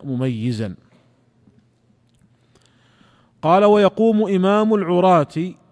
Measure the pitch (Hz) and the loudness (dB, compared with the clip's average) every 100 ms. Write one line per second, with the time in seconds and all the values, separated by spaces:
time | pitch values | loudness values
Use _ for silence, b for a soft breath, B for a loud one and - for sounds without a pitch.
0 | 139 123 131 117 120 110 107 - _ _ | -10 -6 -6 -4 -6 -6 -8 -12 _ _
1 | _ _ _ _ _ _ _ _ _ _ | _ _ _ _ _ _ _ _ _ _
2 | _ _ _ _ b b b b b b | _ _ _ _ b b b b b b
3 | b b b _ 156 185 208 208 196 - | b b b _ 0 2 4 4 2 2
4 | 226 214 208 190 185 208 220 214 170 180 | 0 0 0 0 0 0 0 -2 -2 0
5 | 185 170 139 156 185 - _ | 2 2 0 -6 -10 -12 _